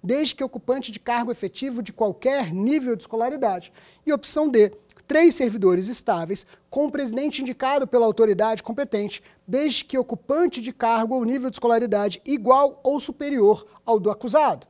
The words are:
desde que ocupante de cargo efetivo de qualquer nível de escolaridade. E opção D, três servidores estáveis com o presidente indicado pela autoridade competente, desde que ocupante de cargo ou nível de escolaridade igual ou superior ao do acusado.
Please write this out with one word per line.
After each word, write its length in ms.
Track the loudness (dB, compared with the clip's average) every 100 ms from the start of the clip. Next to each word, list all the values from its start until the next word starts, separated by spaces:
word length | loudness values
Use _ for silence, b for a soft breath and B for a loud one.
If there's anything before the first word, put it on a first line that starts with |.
desde 320 | -2 -2 -2 -4
que 80 |
ocupante 480 | -8 -8 -4 -4 -6
de 80 | -12
cargo 320 | -4 -4 -4
efetivo 500 | -6 -8 -8 -8 -8
de 120 | -10
qualquer 600 | -2 -2 0 -2 -2 -2
nível 440 | -2 0 0 -2 -6
de 60 |
escolaridade. 680 | -6 -4 -4 -2 -2 -2 -10 b b b -2
E 60 |
opção 380 | -2 -2 -2 2
D, 240 | 4 4 2 _ _ 0
três 280 | 6 6 6
servidores 520 | -2 2 4 4 0
estáveis 580 | -4 -2 -2 -2 -8 -10 b _
com 160 | -2 -2
o 60 |
presidente 500 | -2 -4 -4 -4 -4
indicado 460 | -8 -4 0 0 2
pela 180 | 2 2
autoridade 560 | 4 2 4 0 -2
competente, 600 | -6 -8 -4 -4 -4 -10 b b -4
desde 380 | -2 0 -2 -4
que 120 | -4
ocupante 640 | -4 -8 -2 0 0 -2
de 140 | -10
cargo 420 | -4 0 0 0 -2
ou 80 |
nível 260 | -2 -2 -4
de 60 | -4
escolaridade 680 | 0 0 2 0 -2 -4 -4
igual 560 | -2 4 4 4 0
ou 160 | -2 -2
superior 640 | -6 -8 -4 4 4 4 -2 B 0
ao 160 | 0
do 100 | 0
acusado. 560 | -4 0 4 4 0